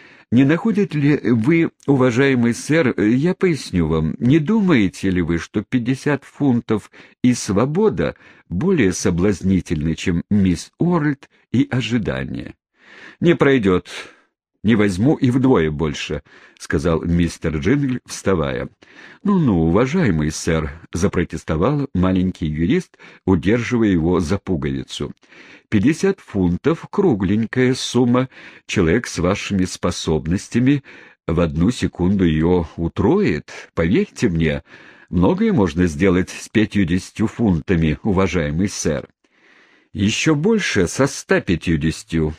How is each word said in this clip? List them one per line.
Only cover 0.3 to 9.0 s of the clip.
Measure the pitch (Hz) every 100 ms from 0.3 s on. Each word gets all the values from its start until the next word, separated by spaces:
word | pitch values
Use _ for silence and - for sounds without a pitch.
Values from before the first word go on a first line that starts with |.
Не | 117
находите | 135 170 226 202 196 151
ли | 143 147
вы, | 101 120 117 165 165 _ -
уважаемый | 143 127 113 139 127 117
сэр, | 113 - 160 160 -
я | 104 127 165
поясню | 185 185 151 - 90 78
вам, | 80 78 -
не | 120 160
думаете | 147 226 190 135 95 - 95
ли | 90
вы, | 80 85
что | - 107
пятьдесят | 101 131 113 131 147 143
фунтов | - - 143 120 - 107 - - - _
и | 123
свобода | 120 - 98 131 160 220 - 78 - - - -
более | 175 190 180 95
соблазнительны, | 87